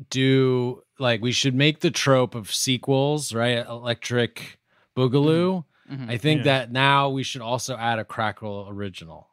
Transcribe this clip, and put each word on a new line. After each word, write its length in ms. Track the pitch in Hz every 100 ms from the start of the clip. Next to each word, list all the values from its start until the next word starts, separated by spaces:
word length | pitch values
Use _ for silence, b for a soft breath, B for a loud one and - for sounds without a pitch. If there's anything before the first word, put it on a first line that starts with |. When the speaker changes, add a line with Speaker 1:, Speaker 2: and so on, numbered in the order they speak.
| -
Speaker 1:
do, 720 | 131 131 135 131 127 123 127 _ _
like, 240 | 131 113
we 80 | 120
should 240 | 113 139
make 240 | 127 147 151
the 140 | 175
trope 420 | - - 131 123
of 180 | 120 101
sequels, 800 | - - 127 - 135 143 151 139
right? 320 | 113 120 120
Electric 960 | 120 120 120 117 - 120 117 - - - _ _ _ -
Boogaloo. 680 | 127 135 147 160 180 190 156 _ _
Speaker 2:
Mm-hmm. 60 | 135
Mm-hmm. 80 | 120
Speaker 1:
I 60 | 120
think 200 | 147 151
Speaker 3:
Yeah. 60 |
Speaker 1:
that 280 | 139 135 117
now 360 | 127 139 139 139
we 140 | 135
should 200 | 127 131
also 340 | 113 127 - 120
add 240 | 117 113
a 40 |
Crackle 640 | 107 - 110 101 110 101 98
original. 600 | 101 101 90 82 78 -